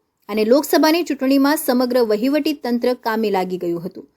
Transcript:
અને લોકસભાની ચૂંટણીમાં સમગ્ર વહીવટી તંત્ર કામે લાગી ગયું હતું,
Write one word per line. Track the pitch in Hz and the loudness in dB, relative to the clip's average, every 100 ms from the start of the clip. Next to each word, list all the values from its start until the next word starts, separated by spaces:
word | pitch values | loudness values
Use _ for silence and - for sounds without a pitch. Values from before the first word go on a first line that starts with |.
| _ _ - | _ _ -8
અને | 208 214 | -2 2
લોકસભાની | 269 294 349 311 330 330 | 2 4 2 4 2 0
ચૂંટણીમાં | 294 262 277 277 302 | -4 0 2 2 0
સમગ્ર | - 247 254 254 226 | 0 0 2 0 2
વહીવટી | 214 254 302 294 294 | 0 0 0 -2 -4
તંત્ર | 247 240 240 247 - | -4 -2 -2 -4 -4
કામે | 220 220 | -2 -2
લાગી | 196 185 180 | -2 -2 -4
ગયું | 175 170 175 | -4 -6 -8
હતું, | - - | -14 -20